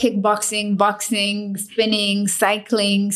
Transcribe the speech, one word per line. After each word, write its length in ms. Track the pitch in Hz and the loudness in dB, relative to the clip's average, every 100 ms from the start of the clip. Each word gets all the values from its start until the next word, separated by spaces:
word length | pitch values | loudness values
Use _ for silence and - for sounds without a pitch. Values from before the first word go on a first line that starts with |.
kickboxing, 640 | 247 196 208 208 - 214 208 190 202 | -2 0 0 0 -2 -4 -2 2 2
boxing, 500 | 208 - 214 202 208 208 196 208 | 0 -4 -2 0 -2 -6 -8 -6
spinning, 480 | - 220 214 202 202 202 - | -2 0 2 0 0 0 0
cycling, 580 | 196 214 208 220 202 202 202 | 2 0 0 0 2 2 2